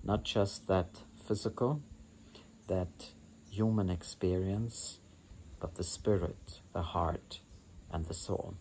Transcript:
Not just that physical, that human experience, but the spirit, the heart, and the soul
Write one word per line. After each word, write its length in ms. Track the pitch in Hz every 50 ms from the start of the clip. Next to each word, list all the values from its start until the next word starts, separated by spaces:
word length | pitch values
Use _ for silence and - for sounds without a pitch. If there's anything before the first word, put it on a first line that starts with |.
Not 220 | - 98 101 107 -
just 420 | - - 110 101 98 - - -
that 220 | - 95 92 87 - - - - - - - -
physical, 560 | - 110 101 - 113 - - 120 123 151 147 143 - - - - - - - - - - - - - - - - -
that 440 | 92 92 90 85 - - - - - - - - - - - -
human 400 | - 101 110 110 110 107 98 92
experience, 1080 | 90 87 - - - - - 90 90 92 95 95 98 104 113 120 - - - - - - - - - - - - - - - - - -
but 140 | - - -
the 100 | - 90
spirit, 760 | - - - - 110 104 95 87 - - - - - - - - -
the 80 | - 87
heart, 600 | 85 85 - 87 85 82 85 - - - - - - - - - - - - - - -
and 140 | - 82 80
the 80 | 82 -
soul 400 | - - - 98 - - - 92 90